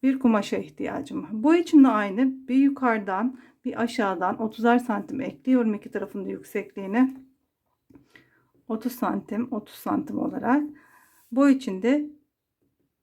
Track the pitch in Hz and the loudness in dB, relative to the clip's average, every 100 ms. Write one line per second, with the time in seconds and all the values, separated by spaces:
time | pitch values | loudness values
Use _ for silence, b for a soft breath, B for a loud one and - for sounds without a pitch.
0 | 262 262 240 214 202 196 156 - - - | -2 2 2 2 0 -6 -6 -10 -8 -8
1 | - - 196 220 262 339 339 311 262 214 | -8 -10 -8 0 4 4 6 8 8 6
2 | 202 196 262 262 - 262 277 277 254 220 | 0 0 -2 -2 -2 2 2 2 0 0
3 | 196 190 247 - B B 247 - 233 240 | -2 -2 -4 -6 B B -8 -4 -4 -2
4 | 202 180 185 - 220 220 233 240 240 202 | -2 0 -2 -2 -6 0 2 2 2 -6
5 | - - 180 - - 254 220 208 - 202 | -6 -8 -8 -6 0 2 2 -2 -6 -8
6 | 196 208 190 190 - 208 202 - 190 220 | -8 -10 -10 -10 -8 -10 -10 -12 -2 2
7 | 262 - - _ _ _ _ _ _ - | 2 0 -18 _ _ _ _ _ _ -20
8 | _ b b b b _ - 220 247 - | _ b b b b _ -8 -6 -6 -4
9 | 196 196 - 214 247 214 214 - - - | -4 -4 -6 -6 -6 -6 -10 -12 -4 -4
10 | - 208 - - 226 285 294 b b b | -4 -4 -4 -4 0 0 0 b b b
11 | b b b 240 277 262 220 190 226 294 | b b b 2 4 4 0 -2 0 0
12 | 294 - _ _ _ _ _ _ _ _ | -2 -12 _ _ _ _ _ _ _ _